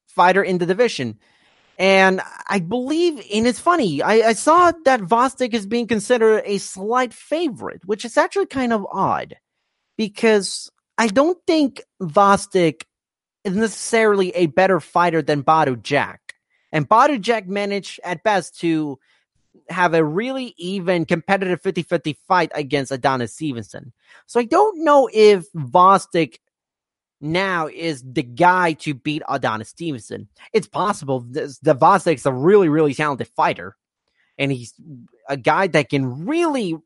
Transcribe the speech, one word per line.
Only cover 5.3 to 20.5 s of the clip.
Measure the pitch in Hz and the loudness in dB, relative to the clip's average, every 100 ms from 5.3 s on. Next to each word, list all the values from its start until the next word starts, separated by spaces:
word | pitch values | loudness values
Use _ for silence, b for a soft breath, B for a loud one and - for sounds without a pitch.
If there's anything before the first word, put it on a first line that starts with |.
| - 254 | -2 -4
is | 226 196 | -4 -4
being | 233 233 | -4 -2
considered | 220 202 247 220 214 | -4 0 2 4 2
a | - 202 | 0 -6
slight | - 190 202 247 254 | -6 -10 -4 -2 -2
favorite, | - - 311 339 156 104 - | -6 -8 -4 -4 -6 -12 -12
which | 180 220 | -8 -8
is | 233 285 | -4 0
actually | 349 392 381 | 0 -2 -4
kind | 269 247 | -4 -2
of | 226 196 | -2 -4
odd | 190 160 80 62 - _ _ _ _ _ - | -2 -2 -2 -6 -16 _ _ _ _ _ -6
because | 214 - 226 214 185 - - _ _ - | -6 -2 2 2 0 -8 -14 _ _ -4
I | 226 | 0
don't | 202 302 370 - | 2 0 0 -2
think | 320 285 - - - | 0 0 -4 -20 -12
Vostok | 180 156 196 196 - 190 165 151 - _ _ _ _ _ | -4 2 4 4 0 0 0 -2 -10 _ _ _ _ _
is | 202 185 | -6 -2
necessarily | 220 - - 226 220 202 185 175 | -4 -4 -2 2 2 2 0 0
a | 170 | 0
better | 139 190 180 | 2 2 2
fighter | - 175 175 160 | -2 0 0 0
than | 143 147 | 0 0
Badou | 135 160 147 123 | 2 2 2 -2
Jack. | - 143 104 - - - _ _ _ | -2 -2 -2 -8 -20 -20 _ _ _
And | 156 151 | -6 2
Badou | 214 285 277 | 4 4 2
Jack | 190 226 185 | -2 -4 -4
managed | 202 202 202 - - | -6 -4 -6 -8 -12
at | 170 175 | -10 -6
best | - 196 - - | -2 -2 -2 -6
to | 170 160 151 135 _ _ _ _ _ _ - | -2 -2 -4 -10 _ _ _ _ _ _ -10
have | 170 180 | 0 2
a | 165 | 4
really | 156 160 247 269 247 | 2 0 -4 -4 -8